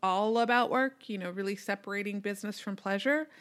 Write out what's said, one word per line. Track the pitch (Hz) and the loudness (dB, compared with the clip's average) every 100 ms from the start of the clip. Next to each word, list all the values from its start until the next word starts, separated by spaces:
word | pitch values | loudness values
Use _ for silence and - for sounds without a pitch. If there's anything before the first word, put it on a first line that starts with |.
all | 190 190 214 233 | 0 2 4 4
about | 233 240 - | 4 4 4
work, | 254 262 - - | 2 0 -2 -8
you | 202 | -6
know, | 180 | -6
really | 185 196 202 | -4 -4 -4
separating | - 202 202 202 202 202 | -4 -4 -4 -4 -4 -4
business | 202 202 214 - | -4 -4 -6 -8
from | 208 196 | -8 -6
pleasure, | 196 196 262 302 311 - | -2 0 2 0 -2 -12